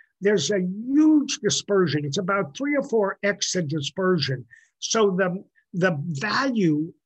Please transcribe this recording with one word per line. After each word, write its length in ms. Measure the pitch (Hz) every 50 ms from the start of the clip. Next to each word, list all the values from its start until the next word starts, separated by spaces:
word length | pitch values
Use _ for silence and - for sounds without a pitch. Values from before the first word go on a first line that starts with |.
| _ _ _ -
there's 300 | 185 202 214 196 - -
a 100 | 208 196
huge 800 | 185 180 190 208 233 254 277 302 311 311 311 294 247 - - -
dispersion. 640 | 208 196 - - - - 202 190 185 151 147 151 147
It's 140 | 143 139 196
about 380 | 185 175 196 202 196 139 -
three 200 | - 269 285 294
or 60 | 277
four 360 | 269 277 220 226 202 190 - -
X 300 | - 202 202 202 - -
the 100 | - 185
dispersion. 800 | 170 139 156 156 139 - - 190 185 185 185 160 135 - 135 120 123 _ _ - _ _ _ -
So 320 | - - - 226 214 202
the, 320 | 185 180 190 180 175 196 - _ _ _ _ _
the 260 | - 175 180 185 160 143 147 175 151 139
value 720 | 214 208 208 240 269 269 240 220 190 165 151 147 156 170 - _ _